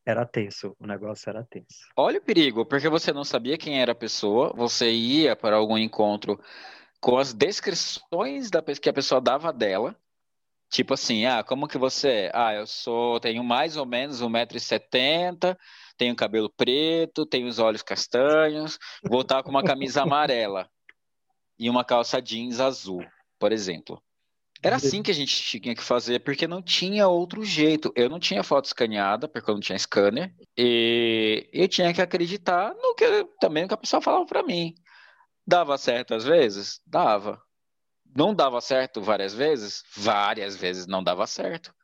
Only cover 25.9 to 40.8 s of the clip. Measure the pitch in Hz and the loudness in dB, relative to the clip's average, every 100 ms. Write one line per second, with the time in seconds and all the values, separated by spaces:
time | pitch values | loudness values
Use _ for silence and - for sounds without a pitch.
25.9 | 123 117 120 - 139 165 180 175 - 180 | -2 0 -2 -2 -4 -4 -6 -2 -2 0
26.9 | 208 196 175 175 208 214 160 151 156 - | 4 4 4 0 -6 -4 2 4 4 0
27.9 | - 123 165 - 196 185 143 - - 117 | 0 0 0 -2 -2 2 0 0 -2 -2
28.9 | 107 98 110 151 117 110 104 - 98 - | 0 0 0 -4 -6 -2 -2 -2 -4 -2
29.9 | - 101 117 185 - - - 120 117 117 | 4 4 2 -4 -10 -12 0 2 4 4
30.9 | 117 117 113 110 107 - 147 185 - 175 | 2 2 2 2 0 -2 0 0 2 2
31.9 | 175 175 180 170 202 - 180 214 415 508 | 2 0 0 -2 -4 0 0 0 -2 0
32.9 | 480 466 415 349 - 185 156 190 214 - | 4 4 4 0 0 0 0 -2 -4 0
33.9 | 262 - 359 349 - 349 175 165 - _ | 0 2 2 2 -2 -2 -2 -4 -8 _
34.9 | - - _ _ _ - 175 151 139 - | -20 -20 _ _ _ 2 2 4 0 0
35.9 | 120 123 113 120 170 120 98 101 - _ | 0 0 -4 4 4 4 0 -10 -14 _
36.9 | 165 151 104 104 104 _ _ _ _ _ | 0 2 2 0 -10 _ _ _ _ _
37.9 | _ _ 131 180 190 139 120 - 131 131 | _ _ 0 0 2 2 0 0 0 0
38.9 | 113 98 101 98 107 147 139 104 - - | -4 0 0 0 -2 0 0 -2 -12 -14
39.9 | - 104 104 101 110 98 95 92 92 | -6 0 2 2 -2 -6 -6 -6 -6